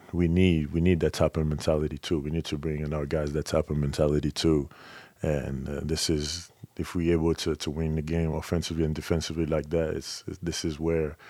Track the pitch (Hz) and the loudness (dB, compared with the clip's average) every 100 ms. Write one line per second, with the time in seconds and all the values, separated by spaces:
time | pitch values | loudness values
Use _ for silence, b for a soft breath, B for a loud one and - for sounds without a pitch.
0 | - 85 85 87 92 80 73 82 87 85 | -6 2 4 6 6 6 2 2 4 4
1 | 78 - 78 80 78 73 - 78 76 76 | 2 2 2 2 -2 0 0 0 0 -4
2 | - 82 73 82 - 73 78 76 76 76 | -4 -2 -2 -4 -4 -6 -4 -4 -4 -4
3 | 71 80 73 73 - 78 78 73 71 71 | -2 -2 -2 -2 0 0 2 0 0 2
4 | 76 73 73 - 82 78 69 B B B | 2 4 0 0 4 4 0 B B B
5 | B B 78 71 69 69 67 71 76 80 | B B -2 -2 -2 -6 -6 -6 -4 -2
6 | - 76 73 85 - - - - 82 90 | 0 0 -2 -6 -12 -18 -16 -8 -4 0
7 | 82 82 82 80 82 76 78 76 80 78 | 2 4 2 0 -2 -4 -4 -2 -2 -2
8 | 76 85 80 76 - 87 - 82 78 76 | -2 0 0 -2 -2 -2 -2 -2 0 -2
9 | - 85 - 80 78 78 71 82 80 80 | 0 -2 0 -2 0 0 0 -2 0 -4
10 | - - - 90 85 - 82 73 80 82 | -8 -12 -12 -8 -6 -4 -4 -2 -2 0
11 | 76 78 | -2 -6